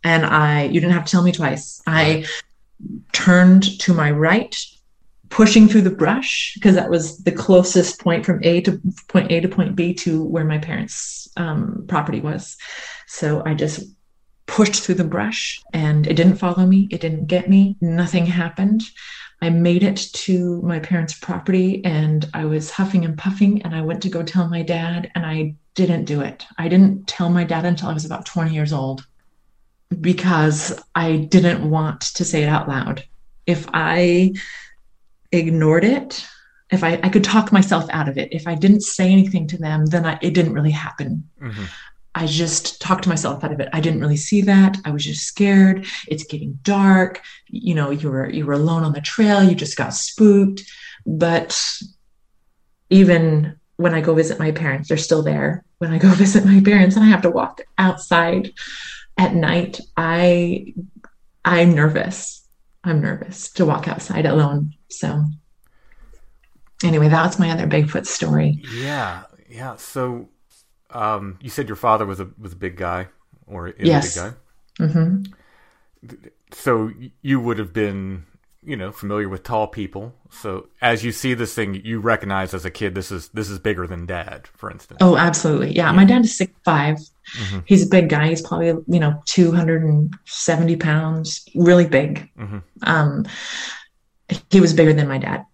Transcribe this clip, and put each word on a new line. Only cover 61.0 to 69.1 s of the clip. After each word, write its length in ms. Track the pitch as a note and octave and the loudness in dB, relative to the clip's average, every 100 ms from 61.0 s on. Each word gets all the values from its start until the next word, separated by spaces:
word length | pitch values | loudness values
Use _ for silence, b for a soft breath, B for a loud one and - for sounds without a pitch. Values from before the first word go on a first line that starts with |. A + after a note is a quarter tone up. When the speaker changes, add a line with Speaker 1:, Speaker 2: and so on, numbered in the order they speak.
| - _ _ _ | -20 _ _ _
Speaker 1:
I'm 300 | F3 E3+ F3 | 0 4 4
nervous. 760 | D3+ D#3 D#3 - F#3+ - - _ _ _ _ | 6 2 0 -6 -10 -14 -16 _ _ _ _
I'm 180 | F3+ D#3 | -4 -2
nervous 480 | - D3+ - - - | -2 -8 -12 -16 -12
to 120 | - | -2
walk 220 | D3+ - - | 0 0 -4
outside 380 | - - - | -10 -6 -2
alone. 480 | D#3 D3+ C#3+ D3 D3+ - _ | 0 2 2 0 -6 -10 _
So 360 | - D3+ D3 D3+ D3+ _ _ _ _ _ - - - - _ _ _ - _ | -8 -6 -2 -4 -6 _ _ _ _ _ -20 -20 -20 -20 _ _ _ -20 _
anyway, 260 | F3 D#3 D3+ | 0 4 4
that's 300 | D#3+ F3 F#3+ | 4 2 0
my 100 | E3 | -2
other 140 | E3 | 0
Bigfoot 400 | D#3+ D3+ D3+ - | 0 0 0 -4
story. 560 | - - - D2+ D2+ D2+ - | -8 -8 -2 0 0 -2 -8
Speaker 2:
Yeah, 480 | A2+ C3+ C#3+ G#2 | -10 -8 -6 -8